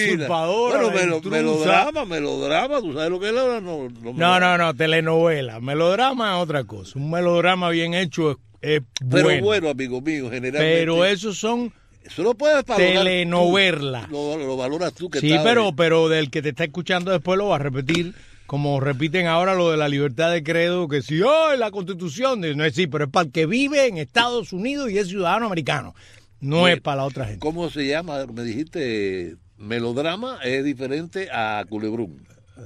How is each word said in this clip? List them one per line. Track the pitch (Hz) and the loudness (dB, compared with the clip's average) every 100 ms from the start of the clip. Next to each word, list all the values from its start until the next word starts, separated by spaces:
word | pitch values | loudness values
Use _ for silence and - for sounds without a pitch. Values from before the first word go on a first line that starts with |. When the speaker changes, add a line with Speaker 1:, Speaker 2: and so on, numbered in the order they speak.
| 208 | 2
Speaker 1:
Usurpadora, | 175 143 170 165 208 240 262 | 2 0 0 0 2 2 2
Speaker 2:
bueno, | 233 | 2
Speaker 1:
La | 185 | 2
Speaker 2:
melo-, | 180 160 | 2 0
Speaker 1:
Intrusa. | 170 156 | 0 0
Speaker 2:
melodrama, | 156 156 160 175 277 311 233 | 2 2 4 4 2 0 -4
melodrama, | 165 143 135 139 160 254 285 | -4 -2 -2 0 0 0 -2
¿tú | 226 | -2
sabes | 143 160 | -2 -2
lo | 180 | -2
que | 202 | -2
es | |
la | 233 | 0
no, | 254 240 | 0 -2
no, | 180 156 131 | -4 -8 -8
Speaker 1:
No, | 120 117 | -10 -10
Speaker 2:
melodrama? | 127 170 180 180 175 | 0 4 4 4 4
Speaker 1:
no, | 170 | 2
no, | 135 | 0
telenovela. | 160 160 160 165 170 156 127 110 | 2 2 4 4 4 2 -2 -8
Melodrama | 123 147 165 196 262 262 220 180 | -4 0 2 4 2 0 0 0
es | |
otra | 170 151 107 | 0 -2 -4
cosa. | 104 87 135 | -10 -12 -8
Un | 147 | -4
melodrama | 165 175 170 170 185 175 | 0 2 4 4 2 2
bien | 170 170 | 0 0
hecho | 175 185 - 156 | -2 -2 0 -2
es, | 135 _ - | -2 _ -10
es | 143 151 131 - 127 | -2 -2 -2 -6 0
Speaker 2:
Pero | 160 | 4
Speaker 1:
bueno. | 170 151 202 | 4 4 2
Speaker 2:
bueno, | 208 160 | 2 0
amigo | 131 131 127 | -2 -4 -6
mío, | 143 156 123 | -4 -4 -4
generalmente | 127 127 143 156 165 | -6 -4 0 2 4
Speaker 1:
Pero | 165 165 185 | 4 4 4
esos | 202 214 190 | 2 -4 -4
son | 214 233 240 - _ _ | -2 -2 -4 -8 _ _
Speaker 2:
eso | - - | -14 -2
lo | 196 | 0
puedes | 233 294 294 254 | 2 4 2 2
valorar | 214 180 185 | 2 4 4
tú. | |
Speaker 1:
telenovela. | 185 180 175 175 175 185 190 156 143 123 104 | 2 2 0 2 4 4 4 2 -2 -6 -8
Speaker 2:
Lo, | 147 147 156 | -6 -4 -4
lo | 135 131 | -4 -4
valoras | 127 156 175 | -4 -2 -4
tú | 139 175 | -6 -6
que | 147 | -2
Speaker 1:
Sí, | 147 | 2
Speaker 2:
estás | 156 185 | 4 4
Speaker 1:
pero, | 240 208 | 4 2
Speaker 2:
ahí. | 143 | 2
Speaker 1:
pero | 165 165 160 | 4 4 4
del | 160 151 | 2 0
que | 156 | -2
te | 147 | -4
está | 127 | -4
escuchando | 165 147 165 185 175 | -4 -4 -2 -2 0
después | 180 180 185 | -2 0 0
lo | 202 | 2
va | 156 | 0
a | |
repetir, | 143 131 135 170 175 - - - - | 0 -4 -2 -2 -2 -8 -20 -20 -8
como | 143 143 139 | -2 0 0
repiten | 131 139 160 175 170 | 0 -2 -2 0 0
ahora | 165 185 | 2 2
lo | 190 170 | 2 2
de | 156 | 2
la | 147 | 0
libertad | 143 143 120 165 | 0 -2 0 0
de | 175 | 0
credo, | 147 170 170 180 170 | 0 0 2 0 0
que | 143 | -2
si, | 131 156 | -2 2
¡ay, | 233 311 320 269 | 4 4 4 2
la | 220 | 0
Constitución! | 202 180 185 175 143 262 247 165 147 | -4 -8 -8 -8 -2 -2 -2 -2 0
No | 156 | 0
es | |
sí, | 151 180 | 0 -2
pero | 147 143 | -2 0
es | |
para | 185 165 | 0 0
el | |
que | 165 160 | 0 0
vive | 233 277 294 262 | 2 0 2 2
en | 180 | 0
Estados | 147 233 240 240 175 | -4 0 0 0 -4
Unidos | 185 226 285 262 | -6 -4 -4 -2
y | 196 | -2
es | 190 | -2
ciudadano | 202 170 202 233 | -2 0 0 0
americano. | 175 147 147 107 - - - _ - | -2 -2 -4 -4 -14 -20 -20 _ -12
No | 135 160 | -2 2
Speaker 2:
Bueno, | 180 170 | 4 2
Speaker 1:
es | |
para | - 139 | 0 -2
la | |
otra | 139 135 117 | -2 -4 -8
gente. | 104 | -6
Speaker 2:
¿cómo | 147 170 165 | -6 -4 -4
se | 147 139 | -4 -2
llama? | 147 175 143 135 | -2 -4 -8 -8
Me | 113 | -8
dijiste, | 120 110 160 175 131 110 98 92 85 87 _ - | -6 -6 -6 -6 -4 -2 -2 -4 -8 -12 _ -18
melodrama | 104 117 117 120 156 180 254 226 | -8 -4 -4 -2 -4 -4 -8 -8
es | 127 135 | -4 -2
diferente | 139 127 131 143 170 196 190 | -2 -4 -6 -6 -6 -8 -8
a | 120 110 107 98 | -4 -4 -4 -6
culebrón. | 107 107 113 104 69 - - - - | -6 -4 -4 -6 -10 -20 -20 -20 -20